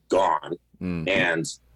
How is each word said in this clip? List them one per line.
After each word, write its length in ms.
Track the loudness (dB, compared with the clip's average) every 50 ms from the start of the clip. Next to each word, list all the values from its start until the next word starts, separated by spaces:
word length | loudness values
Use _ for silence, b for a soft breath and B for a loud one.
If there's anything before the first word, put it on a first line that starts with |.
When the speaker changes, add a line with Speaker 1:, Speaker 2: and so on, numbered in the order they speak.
| _ 0
Speaker 1:
gone. 480 | 2 2 4 4 2 0 -2 -6 -10 -10 _ _ _ -8
Speaker 2:
Mm. 280 | -6 -4 -4 -2 -2 0
Speaker 1:
And, 360 | 0 2 2 2 0 0 -2 -4 -8 -14 _ _ _